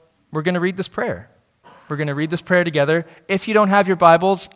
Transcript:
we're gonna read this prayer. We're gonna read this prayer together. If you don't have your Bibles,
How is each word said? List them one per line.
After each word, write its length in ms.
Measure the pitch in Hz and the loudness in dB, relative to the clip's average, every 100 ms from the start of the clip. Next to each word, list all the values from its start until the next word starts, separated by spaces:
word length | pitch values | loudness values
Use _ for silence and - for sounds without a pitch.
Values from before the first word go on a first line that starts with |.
| _ _ _ | _ _ _
we're 100 | 156 | -6
gonna 180 | 160 180 | -4 -2
read 160 | 180 185 | -2 -4
this 140 | 180 | -8
prayer. 400 | - 233 87 - _ _ _ _ - - | -8 -8 -8 -14 _ _ _ _ -20 -10
We're 100 | 147 | -6
gonna 180 | 147 143 | -6 -4
read 160 | 156 | -4
this 100 | 170 | -6
prayer 240 | - 180 170 | 0 0 0
together. 400 | 147 143 165 165 - - | 0 0 -2 -4 -14 -6
If 180 | 190 - | -4 0
you 60 | |
don't 160 | 214 202 | 2 4
have 180 | 202 190 | 2 2
your 80 | 175 | 4
Bibles, 540 | 170 165 190 190 - | 6 6 4 -2 -6